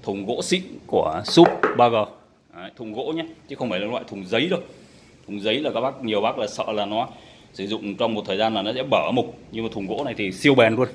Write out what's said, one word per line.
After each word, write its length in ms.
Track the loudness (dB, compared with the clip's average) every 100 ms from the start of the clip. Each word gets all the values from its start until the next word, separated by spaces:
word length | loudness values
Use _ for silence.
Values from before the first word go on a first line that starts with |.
Thùng 240 | -6 -6 -4
gỗ 160 | -6
xịn 200 | -2 -2 -2 -16 -2
của 360 | 0 0 -2
súp 240 | 4 8 8 8 -2 4
ba 120 | 4
G. 60 | 4 -2 -8 _ _ _
Đấy, 160 | -18 -18 -14
thùng 160 | -12
gỗ 200 | -8 -6 -6
nhé, 100 | -8 -14 -18
chứ 80 | -8
không 140 | -4
phải 100 | -4
là 60 | -4
loại 180 | -6 -8
thùng 180 | -12 -2
giấy 220 | -2 0
đâu. 120 | -2 -6 -20 -20 -20 -20 -20 -12
Thùng 140 | -4
giấy 200 | -2 0
là 100 | -2
các 60 | -2
bác, 220 | -4 -4
nhiều 180 | -2 0
bác 180 | 0 -2
là 80 | -6
sợ 260 | -4 -4
là 140 | -4 -4
nó 220 | -4 -4 -10 -20 -20 -20
sử 140 | -10 -6
dụng 280 | -6 -6
trong 200 | -2 -2
một 80 | -2 -4
thời 100 | 0
gian 180 | 0
là 80 | 0
nó 100 | -4
sẽ 80 | -6
bở 280 | 0 2 2
mục, 260 | 0 -2 -8 -12
nhưng 120 | -8
mà 60 | -8
thùng 140 | -6 -6
gỗ 180 | -4
này 100 | -6
thì 180 | -4 -6
siêu 220 | 2 4
bền 200 | 6 6
luôn. 140 | 4 -2